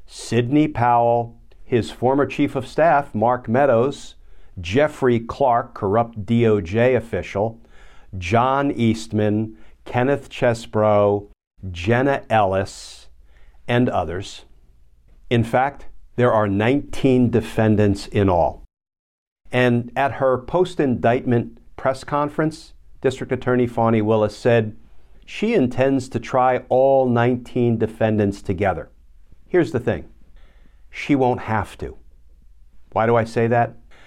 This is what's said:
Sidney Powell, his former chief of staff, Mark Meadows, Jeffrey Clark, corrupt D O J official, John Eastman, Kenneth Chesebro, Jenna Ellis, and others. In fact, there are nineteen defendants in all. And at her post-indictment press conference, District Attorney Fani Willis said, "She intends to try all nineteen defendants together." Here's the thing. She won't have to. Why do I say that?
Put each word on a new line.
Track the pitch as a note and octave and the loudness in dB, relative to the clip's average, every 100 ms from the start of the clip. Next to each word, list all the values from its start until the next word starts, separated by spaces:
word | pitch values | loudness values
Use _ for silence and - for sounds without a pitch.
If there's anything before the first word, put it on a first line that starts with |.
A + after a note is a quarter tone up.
Sidney | - - - A2+ A#2+ D3 D3+ | -20 -18 -4 -2 2 2 2
Powell, | - A#2+ A#2+ A#2+ A#2 A#2 - - - | 0 2 4 4 2 -2 -10 -20 -20
his | - B2 G#2 | -2 0 0
former | - B2 C#3 C3 | -2 0 2 0
chief | - C#3+ C3+ | 0 -2 -2
of | B2 | -6
staff, | - E3 C#3+ C#3+ | 0 2 2 0
Mark | A2 A2+ B2 A#2 | 0 0 0 0
Meadows, | B2 C#3+ A2+ C3+ C#3+ - - - - - - | 2 4 4 2 -4 -14 -20 -20 -20 -18 -14
Jeffrey | E2 A2+ D3+ - B2+ A#2 | -2 0 0 0 2 2
Clark, | A#2 - C3+ A#2 A#2 | -2 -2 0 0 -2
corrupt | - G2+ A2 A#2 G#2+ G2 | -4 0 0 0 -6 -2
D | A#2 | 2
O | A2+ G#2 | 4 2
J | E2+ G#2+ B2 B2 | 0 2 2 2
official, | A#2+ F#2 F2 G2 A2+ A#2 - - - - - F#2+ | 0 -6 -4 -4 -4 -6 -18 -20 -20 -20 -16 -12
John | F2 A#2 B2+ C#3 C#3+ | -2 2 2 0 -2
Eastman, | - A2+ A2 - G#2+ G#2+ G#2+ A2 - - - | 0 0 0 -2 -2 0 0 -4 -10 -20 -20
Kenneth | - B2 C3 C#3 - | -6 -2 0 -2 -6
Chesebro, | - B2 A#2 - A2 G#2+ G#2 G#2 G2+ G2+ _ _ _ F#2+ | -2 -2 -2 -4 0 2 4 4 2 -4 _ _ _ -14
Jenna | E2+ F2+ A#2+ C#3 C#3 - | -6 -2 0 0 -2 0
Ellis, | A2 G2 F#2+ F#2 - - - - - - - - - - | 0 2 0 -4 -8 -18 -20 -20 -20 -20 -20 -20 -14 -2
and | A#2+ A#2+ | 0 0
others. | G2 E2+ F2+ G#2 - - - - _ - _ _ - - | 0 -4 -6 -10 -16 -20 -20 -20 _ -20 _ _ -20 -2
In | A#2+ | 0
fact, | A#2 B2+ C#3 - - - - - | 2 0 -2 -4 -14 -16 -8 0
there | A#2+ | 2
are | G#2+ G#2 | 4 2
nineteen | G2 A2+ C#3+ C#3+ - C3+ B2+ A#2+ | 2 2 0 -2 0 2 4 4
defendants | A#2 A2+ - A2 G#2 G#2 G2 - | 2 0 0 2 4 2 0 -2
in | G#2+ F#2+ | 0 2
all. | F2 C#2+ - - _ _ _ _ _ _ _ - | 2 0 -4 -16 _ _ _ _ _ _ _ -4
And | B2+ B2 A#2+ A#2+ | 0 2 2 -2
at | C3 C#3 | -2 -2
her | - C3+ B2 | 0 0 0
post-indictment | B2+ F3 F3 - C#3+ A#2 A#2 B2 C3 A#2 A2+ - - - | 0 0 0 0 -2 2 2 2 2 0 -2 -10 -20 -6
press | C3 C3 | -4 -4
conference, | - D3 D3 D3 D#3 D#3 - - - - | -4 -4 -2 -2 -2 -4 -14 -20 -20 -6
District | C3 B2+ A#2 | -4 -4 -4
Attorney | B2 B2 B2 A#2+ | -4 0 2 0
Fani | A#2 A2+ A2+ | 0 2 2
Willis | G#2+ A2 G#2 - | 2 2 0 0
said, | B2 A#2 A2 - - - - - - | 2 2 0 -6 -18 -20 -20 -20 -16
"She | - G#3+ | -6 -2
intends | A3 B2+ A#2+ C3+ C3+ A#2+ | 2 0 0 0 0 -2
to | A2 | -8
try | - C3 B2+ B2+ - | -2 0 2 0 0
all | B2+ C3+ C3+ B2+ | 2 4 4 4
nineteen | A#2+ A#2+ B2 B2 B2+ A#2+ A2+ | 2 2 0 -4 -2 0 0
defendants | A2 - A2 G#2+ G2+ G2 | -2 -2 0 2 0 -2
together." | - F#2+ G2 E2 - - - - - - - | -6 -2 -2 -2 -8 -18 -20 -20 -20 -20 -2
Here's | F3+ D3+ | 0 0
the | A#2+ | -2
thing. | A#2+ G2 - - - - - - - - - | -2 -4 -8 -20 -20 -20 -20 -20 -20 -20 -20
She | - - | -10 -2
won't | C#3 B2 A#2+ | 0 2 -2
have | - A2 F2+ - | -4 -4 -4 -10
to. | C2 - - - - - - - - - - | -16 -16 -20 -20 -20 -20 -20 -20 -20 -20 -8
Why | - A2+ | -2 2
do | |
I | A#2 | 2
say | A2+ B2 A2+ | 0 0 0
that? | A#2+ A#2 - - - | 2 0 -4 -20 -20